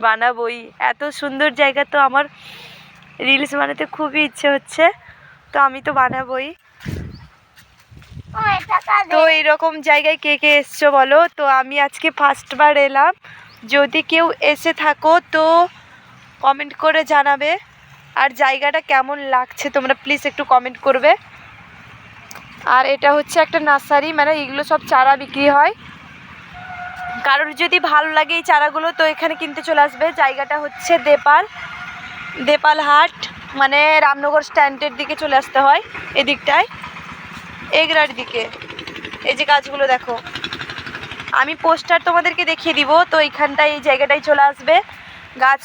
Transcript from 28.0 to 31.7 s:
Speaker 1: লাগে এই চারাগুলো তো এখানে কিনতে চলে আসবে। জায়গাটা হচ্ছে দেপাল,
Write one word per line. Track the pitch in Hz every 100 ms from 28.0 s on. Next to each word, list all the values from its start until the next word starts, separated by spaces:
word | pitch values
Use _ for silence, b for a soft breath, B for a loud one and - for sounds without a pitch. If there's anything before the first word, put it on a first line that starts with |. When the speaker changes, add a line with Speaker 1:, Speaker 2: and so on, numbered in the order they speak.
| 311 311
Speaker 1:
লাগে | 302 330
এই | 339
চারাগুলো | 311 294 294 320 330
তো | 320
এখানে | 311 330 320
কিনতে | 320 285 320
চলে | 302 285
আসবে। | 247 320 302
জায়গাটা | 277 269 277 302
হচ্ছে | 294 - - 339 247
দেপাল, | 285 - 302 415 - -